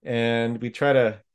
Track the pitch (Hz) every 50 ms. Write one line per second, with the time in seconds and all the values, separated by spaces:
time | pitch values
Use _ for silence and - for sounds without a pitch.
0 | _ - 120 117 117 117 117 117 117 117 117 113 120 120 - - 147 143 139 135
1 | 123 95 107 - _ _